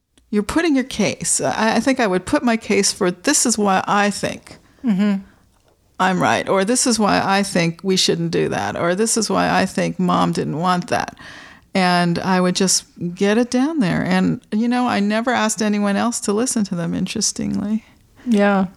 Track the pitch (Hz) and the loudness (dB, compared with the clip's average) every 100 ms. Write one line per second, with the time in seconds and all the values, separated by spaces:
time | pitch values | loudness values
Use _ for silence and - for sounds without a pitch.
0 | _ _ _ 208 202 311 339 269 254 - | _ _ _ -2 -2 0 2 2 0 -2
1 | 202 - 175 - 139 - 220 226 226 262 | -2 -2 -4 -2 -2 0 0 2 2 0
2 | 226 180 - 294 262 226 - 196 202 - | 2 0 0 0 2 0 0 0 0 0
3 | 180 180 - 294 254 220 202 190 - 196 | -2 0 0 2 2 0 2 0 0 0
4 | 202 196 - - - - _ _ 262 185 | 0 -2 -6 -8 -14 -20 _ _ -2 2
5 | 208 196 196 - _ _ _ _ _ - | 2 0 -4 -18 _ _ _ _ _ -2
6 | 185 180 - 110 - 196 190 254 254 220 | 0 2 2 0 0 0 2 0 2 2
7 | 202 180 - 196 202 185 170 165 190 190 | 2 2 2 0 0 0 -2 -2 -2 0
8 | - 165 165 170 156 135 101 - 170 185 | 0 0 -2 -2 -2 -2 -4 -2 -2 0
9 | 226 226 208 190 175 175 190 - 170 170 | 0 -2 -2 0 0 0 0 -2 -4 -2
10 | 180 175 180 170 160 151 180 180 - - | 0 0 0 -2 -4 -2 -2 -2 -2 -4
11 | - - - - - - _ 202 180 180 | -4 -10 -20 -20 -20 -20 _ 0 2 2
12 | 175 170 - 185 180 180 185 - - - | 2 0 2 2 2 2 0 0 -4 -8
13 | 175 175 196 214 240 247 269 330 185 156 | -8 -2 2 2 2 2 0 2 0 0
14 | - 185 185 160 - 208 240 247 247 208 | 0 2 2 -2 -4 -2 0 0 0 0
15 | 202 214 240 233 214 - 214 208 202 202 | 0 0 0 0 0 0 0 0 0 0
16 | 220 233 - 208 254 233 202 175 170 175 | 0 -2 -2 0 0 0 -2 -2 -4 -2
17 | 185 220 180 - 208 202 196 220 - _ | -4 -2 -4 -2 -4 -4 -2 -4 -6 _
18 | _ - 254 214 202 202 190 | _ -12 0 2 4 2 0